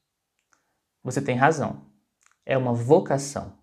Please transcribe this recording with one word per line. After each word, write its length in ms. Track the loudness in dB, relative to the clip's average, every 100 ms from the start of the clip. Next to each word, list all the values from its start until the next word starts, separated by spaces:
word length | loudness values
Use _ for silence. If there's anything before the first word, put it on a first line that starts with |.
| _ _ _ _ _ _ _ _ _ _
Você 180 | -6 -6
tem 160 | -2 2
razão. 500 | 2 2 -4 -8 -18 _ _ _ _ _ -4
É 120 | -2
uma 160 | 0
vocação. 800 | -2 4 4 4 -4 -4 -10 -10 -16